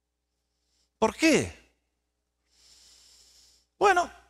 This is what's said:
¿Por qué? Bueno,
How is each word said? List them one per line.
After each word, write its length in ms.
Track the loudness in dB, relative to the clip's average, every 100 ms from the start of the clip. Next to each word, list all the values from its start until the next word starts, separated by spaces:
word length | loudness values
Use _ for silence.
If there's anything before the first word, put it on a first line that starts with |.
| _ _ _ _ _ _ _ _ _ -4
¿Por 180 | -4 0
qué? 580 | 0 0 -2 -12 _ _ _ _ _ _ _ _ _ _ _ _ _ _ _ _ _ _ _ _ _ -2
Bueno, 340 | 0 0 -2 -10